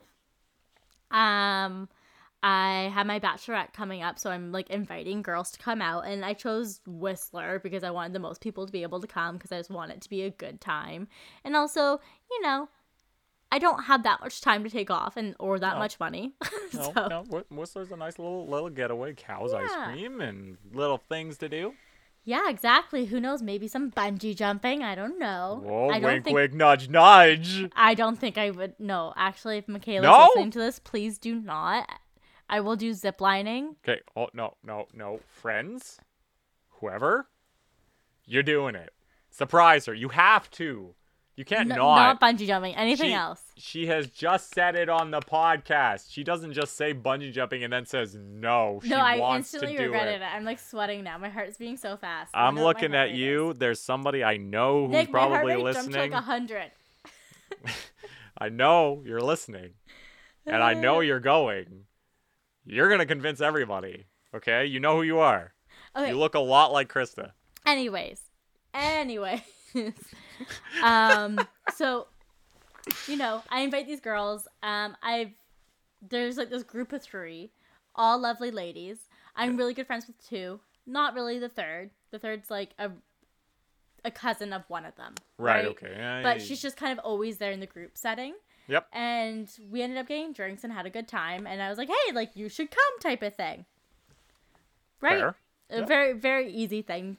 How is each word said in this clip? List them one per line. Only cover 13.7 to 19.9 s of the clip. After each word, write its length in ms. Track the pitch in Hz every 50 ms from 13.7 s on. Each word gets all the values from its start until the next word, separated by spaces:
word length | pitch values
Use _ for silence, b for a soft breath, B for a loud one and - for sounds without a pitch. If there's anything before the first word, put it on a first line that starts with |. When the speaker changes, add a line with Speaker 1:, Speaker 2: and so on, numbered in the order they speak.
| - -
Speaker 1:
have 220 | 247 262 277 247 220
that 160 | 226 - -
much 200 | - 247 - -
time 220 | - - 214 208 214
to 60 | 220
take 200 | 220 226 196 202
off 260 | 185 - - 196 -
and, 180 | 233 220 202 - -
or 180 | - 190 196 185
that 160 | 185 190 -
Speaker 2:
No. 40 | 214
Speaker 1:
much 180 | 214 214 - -
money. 340 | 165 160 165 180 214 269 - -
<laughs> 320 | - - 427 415 403 359
Speaker 2:
No, 200 | - 226 139 147 165
Speaker 1:
So 140 | 233 196 196
Speaker 2:
no, 160 | 170 170 -
Whi-, 200 | 127 151 170 196 -
Whistler's 400 | 147 147 165 175 - 196 185 180
a 60 | 185
nice 200 | 165 160 165 165 -
little, 280 | 170 175 180 185 165
little 240 | 147 143 147 165 175
getaway, 420 | 143 135 123 120 120 120 127 151 139
cows 380 | - - - 98 - 113 123
ice 160 | 135 - 508 466
Speaker 1:
Yeah. 220 | 381 320 247 185